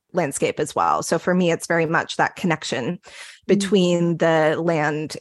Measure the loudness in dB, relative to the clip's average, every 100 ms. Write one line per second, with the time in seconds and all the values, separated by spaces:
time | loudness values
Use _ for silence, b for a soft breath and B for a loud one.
0 | _ -4 -4 -2 -2 -2 -4 0 2 0
1 | 0 -2 0 2 2 0 0 0 0 0
2 | -2 -2 -2 0 -2 -2 -2 -4 -4 -8
3 | B B B B 0 0 4 2 4 4
4 | 2 2 2 4 2 2 0 0 0 -2
5 | -6 -6